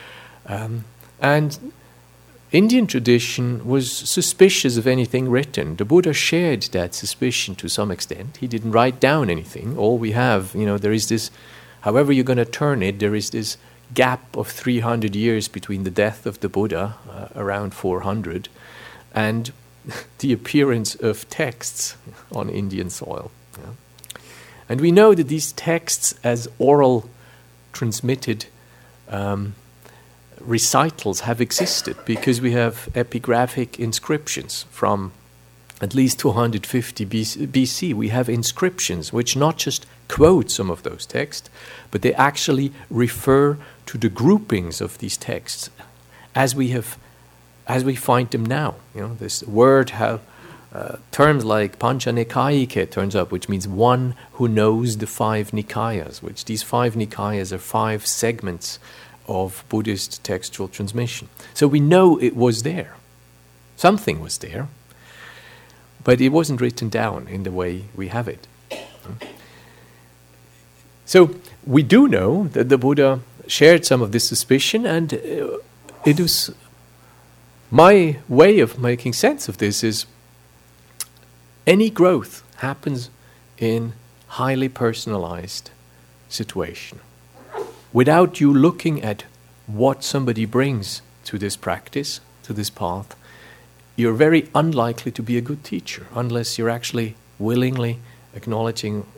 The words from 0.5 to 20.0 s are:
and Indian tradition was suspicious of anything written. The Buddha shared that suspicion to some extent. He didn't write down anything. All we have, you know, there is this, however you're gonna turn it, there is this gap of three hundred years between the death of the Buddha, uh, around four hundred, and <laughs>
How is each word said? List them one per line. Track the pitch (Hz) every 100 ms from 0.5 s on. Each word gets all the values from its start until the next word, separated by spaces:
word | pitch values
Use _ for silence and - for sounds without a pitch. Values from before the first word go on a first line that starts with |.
| 101 110 117 - _ - -
and | 139 151 147 151 262 - - - _ _ _ - -
Indian | 160 220 254 208
tradition | 127 120 120 - - 123 117 123
was | 135 120
suspicious | - - 185 - - 190 - 131 117
of | 127
anything | 127 117 127 127
written. | 123 147 - 73 87
The |
Buddha | 104 175 175
shared | 139 - 165 175 113 -
that | 92 90
suspicion | - - - 127 - - 92
to | 87
some | - 104
extent. | 90 - - 120 -
He | 127
didn't | 113 110
write | 113 131 127
down | 131 156 110
anything. | 80 85 - 110 -
All | 107 120
we | 113
have, | 117 123 101 95
you | 101
know, | 104 101
there | 104
is | 110 104
this, | 113 - - - - - -
however | 104 120 143
you're | 135
gonna | 127 123 117
turn | - 147 131
it, | 95 101
there | 104
is | 107 -
this | 120 107 - - _ -
gap | 123 127 127 - 117
of | 110
three | - 127 120
hundred | 117 117 107
years | 101 117 110 -
between | 104 - 98
the | 95
death | 87 104 -
of | 117 92
the | 98
Buddha, | 95 107 82 101 110 104
uh, | 98 - -
around | 101 101 101
four | - 95 90
hundred, | 98 110 85 90 - - - - - - -
and | - 107 113 120 - _ _
<laughs> | 143 -